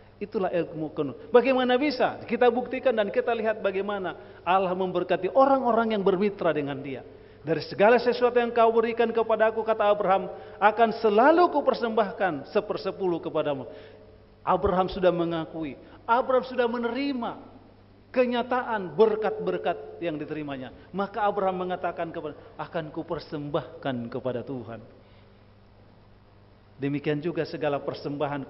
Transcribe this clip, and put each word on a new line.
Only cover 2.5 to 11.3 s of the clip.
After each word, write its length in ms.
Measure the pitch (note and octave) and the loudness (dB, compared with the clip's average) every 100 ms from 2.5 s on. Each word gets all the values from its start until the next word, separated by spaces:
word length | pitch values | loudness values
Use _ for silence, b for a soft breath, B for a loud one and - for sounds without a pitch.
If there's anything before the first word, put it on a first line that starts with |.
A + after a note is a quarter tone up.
buktikan 400 | A#3 B3 B3+ C4 | 2 -2 -2 0
dan 160 | A3 G3+ | 2 0
kita 240 | B3 A#3+ | -2 -2
lihat 320 | A3+ A3 G#3+ | 0 -2 -2
bagaimana 480 | G3 F#3+ G3+ G3+ F3+ D3 B B | -2 -2 -4 -4 -6 -10 B B
Allah 320 | E3+ F#3+ F#3 F3+ | 0 2 2 0
memberkati 560 | F#3 F3+ F3+ E3+ F#3 | -2 -2 0 0 2
orang-orang 640 | C4+ C#4 C4+ A#3+ A3+ A3+ G#3+ | 4 6 4 4 2 2 2
yang 80 | |
bermitra 480 | F#3+ F#3 G#3 G3 F3 | 2 2 0 0 0
dengan 240 | D3 C#3 C3 | 0 -2 -6
Dia. 240 | C#3 A#2+ - B B B C#3 | -8 -10 -12 B B B -4
"Dari 160 | D#3 | -4
segala 320 | - - G3+ A#3+ | -2 4 6 6
sesuatu 400 | A#3+ A#3 A#3+ A#3+ | 4 2 2 2
yang 120 | A#3+ | 2
kau 200 | A#3 A3+ | 4 4
berikan 320 | A3+ A#3 A3+ A3+ | 4 2 0 0
kepada 400 | A3+ A3+ G#3+ A3 | 2 0 2 2
aku," 100 | A3 A3 | 2 0
kata 200 | A3 G#3 | 2 2
Abraham, 440 | G#3 F#3+ F#3+ F#3 B B B | 2 2 2 0 B B B
"akan 320 | G#3 A3 A3+ G#3+ | 2 4 2 4
selalu 480 | A3 G#3 C4+ | 2 6 6